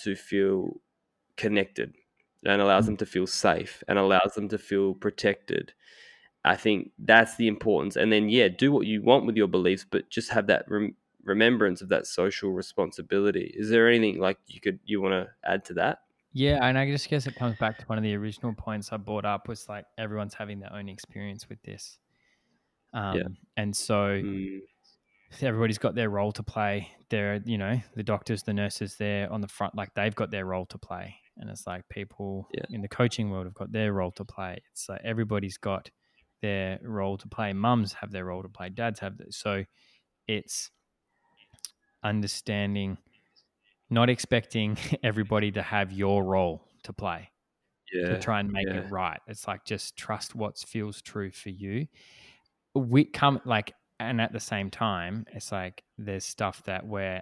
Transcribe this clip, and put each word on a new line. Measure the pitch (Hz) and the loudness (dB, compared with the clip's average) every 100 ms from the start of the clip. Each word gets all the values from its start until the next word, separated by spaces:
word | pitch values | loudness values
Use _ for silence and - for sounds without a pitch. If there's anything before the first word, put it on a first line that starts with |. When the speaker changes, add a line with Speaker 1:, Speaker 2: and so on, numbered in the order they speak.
Speaker 1:
to | 104 98 | -6 -6
feel | - 101 98 98 87 - _ _ _ _ _ - | -2 2 4 2 -2 -8 _ _ _ _ _ -4
connected | 107 104 98 - - - _ _ _ _ - | 0 2 2 -2 -8 -10 _ _ _ _ 2
and | 101 | 4
allows | 101 98 | 6 6
Speaker 2:
Mm. | 110 | 6
Speaker 1:
them | 104 | 2
to | 104 | -2
feel | 92 92 | 0 0
safe | - 101 85 - - - | 2 4 2 0 -6 0
and | 98 | 4
allows | 98 95 98 - | 6 6 4 0
them | 101 | -4
to | 104 | -6
feel | - 98 98 95 | 0 2 2 0
protected. | 104 - 101 98 - - - - _ - - - _ _ | -4 0 0 0 -2 -4 -4 -12 _ -20 -20 -20 _ _
I | - 98 | 2 4
think | 110 101 - - | 2 2 -2 -2
that's | 104 113 113 - | 8 8 8 4
the | 113 | 2
importance. | 104 113 90 90 - | 2 2 2 2 2
And | 107 | 4
then, | 107 107 | 6 6
yeah, | 120 101 | 6 4
do | 90 135 | 4 4
what | 139 95 | 4 2
you | 107 | 2
want | 107 131 110 | 6 6 6
with | 107 | 2
your | 98 | 4
beliefs, | 95 90 95 - | 4 2 2 0
but | 98 - | -4 -2
just | - - | -4 -2
have | 113 101 | 0 4
that | 90 - | 2 2
rem-, | 104 104 - _ _ | -2 -2 -6 _ _
remembrance | - 101 113 120 104 90 | 0 4 6 6 2 0
of | 95 | 0
that | 87 - | 0 0
social | - 95 - 101 | 0 0 0 -2
responsibility. | 92 92 - 90 - - 98 101 95 - - | -2 -4 -2 -2 -4 -2 2 2 0 -4 -4
Is | 107 | 4
there | 113 117 | 6 8
anything, | 120 107 92 | 8 4 2
like, | 95 98 - | 0 0 -8
you | - | -6
could, | 101 95 - | -4 -4 -4
you | 104 | 0
wanna | 95 92 95 - - | 2 0 -2 -6 -4
add | 98 - | -2 -2
to | 87 | 0
that? | 104 - _ _ _ | 0 -2 _ _ _
Speaker 2:
Yeah, | 131 143 143 123 | 0 2 4 4
and | 131 | 2
I | 135 | 2
just | 143 - | -2 -2
guess | 151 131 | -2 -2
it | - | -2
comes | 123 110 | -2 0
back | 110 110 | -2 -2
to | - | -4
one | 110 | -2
of | |
the | 107 104 | 0 -2
original | 107 104 120 | -4 -6 -6
points | 107 - 107 101 | -6 -6 -8 -6
I | 110 | -8
brought | 101 107 104 | -4 -2 -2
up | 101 - | -2 -4
was, | 110 - | -12 -12
like, | 104 - - | -14 -12 -10
everyone's | 110 107 98 | -6 -4 -6
having | - 104 101 | -8 -10 -10
their | 95 | -12
own | 104 101 | -12 -12
experience | 98 - 101 101 98 - | -14 -16 -12 -10 -12 -14
with | 110 | -18
this. | - 101 - - _ _ _ _ _ _ _ _ _ | -16 -16 -16 -20 _ _ _ _ _ _ _ _ _
Speaker 1:
Yeah. | 120 101 92 | -6 -2 -2
Speaker 2:
Um, | 90 92 _ - | -4 -10 _ -6
and | 104 101 | -4 -4
so | - 104 101 98 | 0 2 2 0
Speaker 1:
Mm. | 101 98 98 95 95 _ _ _ _ _ _ - | -2 -4 -6 -10 -16 _ _ _ _ _ _ -4
Speaker 2:
everybody's | 131 110 113 107 | 0 2 2 2
got | 120 113 | 0 0
their | 110 | 0
role | 101 104 | 0 0
to | 104 | -2
play. | 110 113 104 101 90 - - | -6 -2 0 -2 -6 -16 -4
They're, | 110 101 104 104 | -2 0 -2 -2
you | 107 | -2
know, | 98 123 - - | 0 -2 -4 -6
the | |
doctors, | 107 104 - 104 | -2 -2 -2 -4
the | - | -2
nurses, | 104 104 - 98 - | -2 -2 -4 -8 -4
they're | 104 101 101 | -2 -2 -2
on | 107 | -4
the | 107 | -6
front, | - 101 104 | -6 -6 -6
like, | 98 | -6
they've | - 104 104 | -2 -2 -2
got | 98 | -4
their | 101 92 | -4 -4
role | 92 90 | -4 -6
to | - | -12
play. | - 90 92 - _ - | -12 -10 -12 -16 _ -18
And | 107 | -14
it's | 101 - | -12 -10
like, | 92 - | -12 -12
people | - 101 - 98 95 92 | -12 -12 -10 -8 -8 -8
Speaker 1:
Yeah. | - - | -10 -8
Speaker 2:
in | 113 | -8
the | 101 | -6
coaching | - 123 - 104 | 0 2 2 -2
world | 95 92 | -4 -8
have | |
got | - 95 | -10 -6
their | 110 107 | -2 0
role | 98 90 | 0 -2
to | - 98 | -6 -14
play. | - 92 90 - | -10 -10 -12 -14
It's | - - | -14 -12
like, | 95 110 | -8 -4
everybody's | 113 107 104 98 - | -2 0 0 -2 -4
got | 104 95 - _ _ _ _ _ | -4 -4 -6 _ _ _ _ _
their | 107 98 95 95 | -4 -2 -4 -6
role | - 107 98 98 | -6 -4 -2 -4
to | 104 | -8
play. | - 107 | -6 -4
Mums | 98 113 123 101 | 0 4 4 2
have | - 104 | -4 -10
their | 95 90 | -8 -6
role | 90 | -8
to | 95 | -10
play. | - 92 | -12 -12
Dads | 101 117 101 | -4 -4 -4
have | 98 98 | -8 -10
the, | - | -14
so | - 107 98 98 _ _ _ _ _ - | -8 -4 -2 -4 _ _ _ _ _ -6
it's | 107 - - - _ _ _ _ _ _ _ _ _ - _ _ _ | -6 -6 -10 -10 _ _ _ _ _ _ _ _ _ -16 _ _ _
understanding, | 107 104 101 - - 101 101 101 98 95 _ _ _ _ _ _ _ _ - | -2 0 -2 -4 -4 -2 0 0 -2 -6 _ _ _ _ _ _ _ _ 0
not | 117 120 | 4 4
expecting | 123 - 120 - 113 107 107 | 4 2 0 2 -2 0 -2
<laughs> | - - | -4 -2
everybody | 117 107 101 107 104 | 0 0 2 2 2
to | 98 | -2
have | 95 104 95 | -2 0 0
your | 98 98 101 | 0 2 2
role | 95 95 87 80 _ _ | 4 2 2 -2 _ _
to | - | -16
play | - 101 82 - _ _ _ _ _ - | -8 -6 -6 -10 _ _ _ _ _ -8
to | 90 87 | -4 -2
Speaker 1:
Yeah, | 90 | -2
Speaker 2:
try | 117 104 | 0 -2
and | 101 | 0
make | 98 98 | -2 -2
it | 92 | -4
Speaker 1:
yeah. | 92 | -4
Speaker 2:
right. | 95 90 78 - | -4 -4 -6 -12
It's | 104 - | -10 -8
like, | 92 - | -8 -6
just | 104 - - | -8 -8 -10
trust | - 104 - | -8 -6 -8
what | 117 104 - | -6 -6 -8
feels | - 113 104 101 | -10 -8 -8 -10
true | - 107 98 | -10 -8 -8
for | - 104 | -10 -14
you. | 92 98 113 156 _ - - - _ _ _ _ | -10 -6 -4 -6 _ -20 -20 -20 _ _ _ _
We | 143 120 131 | -2 4 6
come, | 151 - 143 131 | 4 4 2 2
like, | - 110 - - _ - | 2 0 0 -10 _ -10
and | 113 120 | -2 0
at | 113 | 0
the | 110 | -2
same | - 104 98 | -4 -4 -4
time, | - 110 92 87 107 110 | -2 -2 0 -4 -6 -10
it's | 113 - | -12 -8
like, | 98 92 - - - | -6 -8 -12 -18 -12
there's | 104 95 - | -8 -6 -6
stuff | - 101 - | -4 -4 -4
that | - 92 110 | -8 -8 -6
we're, | 101 95 92 | -6 -4 -6